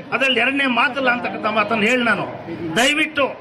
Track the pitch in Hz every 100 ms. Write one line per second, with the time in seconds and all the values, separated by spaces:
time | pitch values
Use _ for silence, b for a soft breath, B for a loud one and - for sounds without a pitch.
0 | - 220 269 254 247 277 277 233 269 277
1 | 254 240 226 202 214 214 208 226 208 254
2 | 233 190 131 123 - 165 165 160 269 294
3 | 311 302 254 -